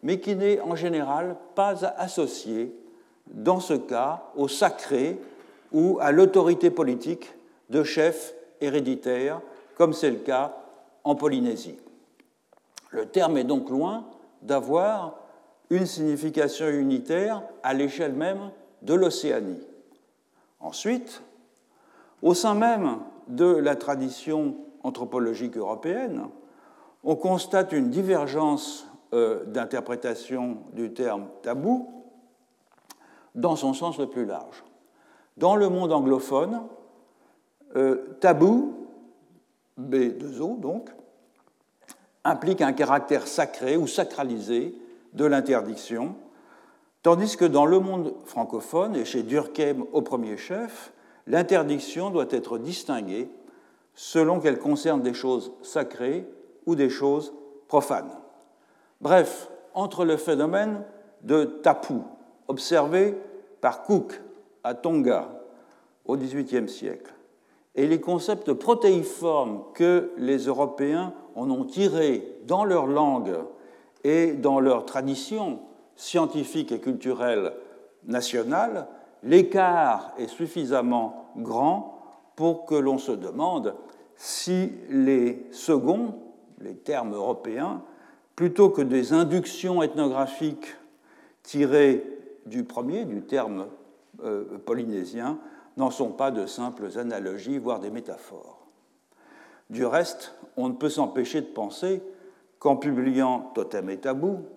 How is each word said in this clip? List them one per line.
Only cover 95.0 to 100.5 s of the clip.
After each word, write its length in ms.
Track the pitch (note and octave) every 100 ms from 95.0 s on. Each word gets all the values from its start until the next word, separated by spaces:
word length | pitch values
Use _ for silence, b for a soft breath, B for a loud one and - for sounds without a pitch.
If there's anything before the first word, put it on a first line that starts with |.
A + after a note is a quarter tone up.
| F2+ A2+ B2 D#3 B B B -
n'en 140 | C3
sont 200 | B2 A#2+
pas 200 | - C#3
de 140 | A2+ F#2+
simples 520 | - B2 A#2+ G2+ G#2
analogies, 600 | A#2+ G#2+ F#2+ G2 G#2 C#3
voire 220 | A#2 A2
des 120 | G2+
métaphores. 720 | A2+ A2+ F2+ - G2 - - _ _ _ _ _ b b b b b _
Du 160 | A2+ B2
reste, 480 | C#3+ E3+ - - - -